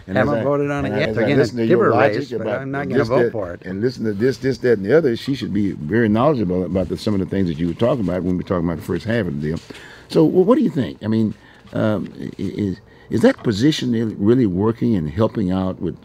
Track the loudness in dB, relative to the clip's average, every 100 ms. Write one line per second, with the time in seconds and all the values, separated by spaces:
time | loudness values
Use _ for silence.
0 | -4 0 0 0 0 0 -2 -2 -2 -2
1 | -2 0 2 2 2 0 2 4 4 4
2 | 2 0 -4 -6 -4 -4 -6 -6 -2 0
3 | 2 2 2 -2 -6 -8 -8 -2 -2 -2
4 | -4 0 0 0 -2 0 2 2 4 4
5 | 4 0 -2 -4 -2 -2 -2 -2 -2 2
6 | 4 4 4 2 0 0 0 -2 -2 -4
7 | -2 -2 0 0 -2 0 -4 0 0 0
8 | -2 -2 -2 -2 -2 -2 -2 -2 -4 -4
9 | -2 -2 -2 -4 -4 -6 -8 -18 -20 -20
10 | -2 2 4 4 4 4 2 0 -4 -4
11 | -2 0 0 -4 -14 -20 -10 -2 -2 -2
12 | -6 -10 -12 -8 -6 -4 -4 -6 -14 -20
13 | -6 2 2 2 0 2 2 2 0 -2
14 | -2 0 4 4 4 2 0 0 0 0
15 | 0 0 0 0 -2 0 -2 -4 -6 -8